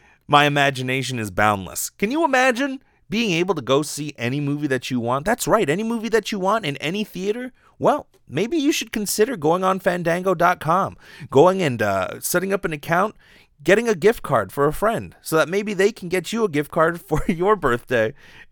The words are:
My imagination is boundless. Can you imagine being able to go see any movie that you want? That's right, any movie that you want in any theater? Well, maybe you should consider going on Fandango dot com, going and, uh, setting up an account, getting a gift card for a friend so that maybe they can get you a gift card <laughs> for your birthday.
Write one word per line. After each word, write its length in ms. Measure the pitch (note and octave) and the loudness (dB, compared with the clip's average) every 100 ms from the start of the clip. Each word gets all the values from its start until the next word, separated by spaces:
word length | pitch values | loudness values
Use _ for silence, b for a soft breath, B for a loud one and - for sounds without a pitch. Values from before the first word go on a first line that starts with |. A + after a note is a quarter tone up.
| b b - | b b 2
My 180 | D3 | 4
imagination 760 | D3 C#3+ C#3 B2+ B2+ C3 B2 B2 | 6 4 2 0 -4 -4 -4 -6
is 120 | G#2+ | -4
boundless. 580 | F#2 G#2+ G2+ F2 - - | 2 2 2 -4 -8 -10
Can 220 | - G3+ | -6 -4
you 160 | D4+ D#4+ | 0 2
imagine 560 | B3+ C4 A#3 C#4 C4 - _ - | 2 2 0 -4 -6 -14 _ -6
being 220 | G#3 A3 | -4 0
able 240 | E3 F#3 | 0 0
to 80 | D#3+ | -2
go 180 | A#2 C#3 | 0 0
see 320 | D3 - D3+ - | 0 -8 -10 -6
any 200 | A#2 C#3+ | -4 -2
movie 280 | C#3+ D3 D3 | -4 -4 -2
that 240 | B2+ - | -4 -2
you 100 | B2+ | -4
want? 240 | A2+ C3+ | -2 -2
That's 240 | G#3 A3+ C#3+ | -2 -2 0
right, 220 | G#3+ C#3 | 2 2
any 120 | F3 | -2
movie 280 | A3+ A#3 A3 | -2 -4 -2
that 200 | A3 - | -2 -2
you 80 | G#3 | -4
want 280 | F#3+ A3 D#3 | -2 -2 -2
in 100 | C#3 | -6
any 280 | C#3+ G3+ | -6 -4
theater? 480 | G#3+ F3+ G3 A#3+ B3+ b b - | -6 -6 -6 -6 -10 b b -2
Well, 280 | E3 D4 - _ - | 0 0 -6 _ -8
maybe 300 | B2+ A3+ E4+ | -4 -2 0
you 120 | C#4+ | 0
should 220 | D#4+ - | 0 -4
consider 420 | G#3+ G3+ - G#3+ G#3 | -6 -4 0 0 0
going 260 | D3+ F3+ | 0 2
on 140 | F#3 F#3+ | 0 0
Fandango 540 | F#3+ F3 E3+ F3 F#3+ | -2 -2 -2 0 0
dot 260 | E3+ E3+ F3+ | 2 2 0
com, 380 | D3+ F3+ C#3+ - B B C3+ | 0 0 -2 -8 B B 2
going 320 | C3 F3 F#3+ | 6 6 4
and, 180 | D#3 A#2 | -2 0
uh, 400 | G#2 F#2+ F#2 A#2 | 0 0 -2 -6
setting 320 | - F3 G3 | -4 -2 -2
up 140 | G3 F3 | -4 -4
an 80 | |
account, 420 | D3+ C#3+ E3+ G#3+ - b b b _ | -8 -2 0 0 -6 b b b _
getting 260 | C#3+ G3+ A#3 | 4 4 4
a 60 | |
gift 280 | F3+ G3 A#3 | 2 2 2
card 300 | - B2 F#2+ | 0 0 0
for 140 | - C#3+ | 0 0
a 80 | |
friend 420 | D3 G#3 F#3+ F2 - | 2 0 -2 -6 -14
so 140 | - D#3+ | 0 0
that 120 | D3+ | 2
maybe 240 | G3 G#3+ | -2 -2
they 180 | F#3 G#3 | 2 2
can 200 | - F3 | 0 -4
get 240 | F3+ D#3+ | -4 -2
you 100 | A3+ | -2
a 60 | G#3+ | 0
gift 200 | C#3+ D3 | 0 -2
card 300 | E3+ D#3+ E3+ | 0 0 0
<laughs> 80 | - | -2
for 140 | D#3 - | -2 0
your 280 | E3 F#3+ G#3 | 0 0 2
birthday. 560 | C#3+ A#2+ - A#2+ A2 B B B B | 2 0 0 0 0 B B B B